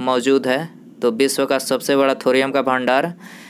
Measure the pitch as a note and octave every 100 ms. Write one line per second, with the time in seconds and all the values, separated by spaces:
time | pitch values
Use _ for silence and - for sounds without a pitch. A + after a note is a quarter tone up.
0 | B2+ B2+ C3 C3+ B2+ C3 E3+ - - -
1 | A#2+ A2+ C3+ C3+ C3+ C3+ - C3 - C#3
2 | C3+ C3+ C3 C3 C3+ C3+ C3 B2+ B2 C3
3 | E3 F3 - - -